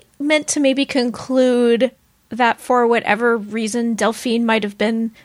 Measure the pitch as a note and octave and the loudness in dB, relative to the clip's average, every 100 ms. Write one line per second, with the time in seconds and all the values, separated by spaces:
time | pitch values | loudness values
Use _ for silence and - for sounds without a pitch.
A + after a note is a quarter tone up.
0 | _ - D4 D4+ D4+ D4+ C4+ C4 C4+ C4+ | _ -6 0 0 0 0 0 0 0 -2
1 | A#3+ - - C4 B3+ B3 A#3+ A#3 B3 - | -2 -4 -2 2 2 4 2 2 0 -4
2 | _ _ - A3+ A#3 - - B3 A#3 A#3 | _ _ -10 -2 0 0 0 2 2 0
3 | - G#3 A#3+ A#3 G#3 A3 G#3+ A#3 A#3 A3 | 0 0 0 -2 -4 -6 -4 -2 -2 0
4 | G#3+ A3 B3+ A#3 A#3 A3 G#3 G3+ G#3+ A3+ | -2 -2 -2 -2 0 0 -2 -2 -2 -2
5 | A3+ - | -4 -8